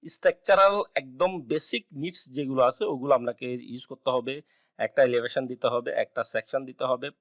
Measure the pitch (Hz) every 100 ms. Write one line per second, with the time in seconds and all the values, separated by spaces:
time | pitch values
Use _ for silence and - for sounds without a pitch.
0 | 165 - 185 165 - 190 196 202 - -
1 | 135 127 180 185 120 156 - 240 - 143
2 | 160 180 - 127 139 135 123 123 214 143
3 | 135 131 120 117 127 123 - 120 - 131
4 | - 127 120 139 - _ _ _ 110 -
5 | 131 123 117 - 131 123 123 120 123 -
6 | 107 - 117 113 - 135 131 127 131 127
7 | 139 _